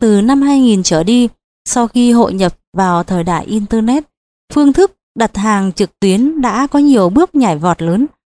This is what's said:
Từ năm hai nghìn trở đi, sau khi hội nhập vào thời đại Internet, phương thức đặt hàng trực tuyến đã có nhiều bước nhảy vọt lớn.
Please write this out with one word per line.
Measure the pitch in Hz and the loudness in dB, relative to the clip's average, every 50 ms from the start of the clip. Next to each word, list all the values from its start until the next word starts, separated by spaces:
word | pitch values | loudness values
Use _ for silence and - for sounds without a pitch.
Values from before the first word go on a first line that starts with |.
Từ | 233 220 208 202 | 0 0 2 2
năm | 208 247 277 277 | 2 2 2 2
hai | 277 285 277 269 | 2 2 2 2
nghìn | 254 233 208 185 180 | 2 2 2 0 0
trở | - 175 156 170 | 0 -2 0 0
đi, | 202 240 247 240 220 - _ _ _ _ _ _ | 0 2 2 0 0 -4 _ _ _ _ _ _
sau | - - 247 233 | -6 -4 -4 -4
khi | 214 - 240 240 240 | -2 0 0 2 2
hội | 233 233 220 - 185 | 4 2 2 0 0
nhập | 190 185 170 - - _ _ - | -2 -2 -2 -4 -6 _ _ -6
vào | 185 190 180 175 170 175 | -4 -2 0 -2 -2 -2
thời | - 185 175 165 | -4 -4 -4 -2
đại | 180 175 156 - | -4 -4 -6 -6
Internet, | - 208 220 208 - 226 226 220 226 262 311 302 - _ _ _ _ _ _ _ _ - | -4 -6 -6 -4 -2 -2 -2 0 0 -2 -2 -4 -8 _ _ _ _ _ _ _ _ -2
phương | 302 294 277 262 | 2 2 2 4
thức | 339 392 - - _ _ _ _ | 2 0 0 -2 _ _ _ _
đặt | 233 226 214 - | -4 -4 -4 -2
hàng | 202 208 220 208 196 190 190 | -4 -2 -2 0 0 -2 -4
trực | - - 196 - - _ | -2 -4 -6 -6 -4 _
tuyến | 202 190 185 214 254 302 320 302 | 0 0 0 2 0 -2 -2 -2
đã | 254 233 196 240 277 | -4 -2 -2 -2 -4
có | 269 - 285 | -2 0 2
nhiều | 294 294 262 214 185 175 | 2 4 4 4 2 2
bước | 196 294 359 - - | 2 0 0 0 0
nhảy | 285 247 190 156 | 0 0 0 0
vọt | 147 165 180 170 - | -2 -2 -2 -2 -2
lớn. | 165 170 175 220 285 302 - _ _ | -2 -2 -2 -2 -2 -4 -6 _ _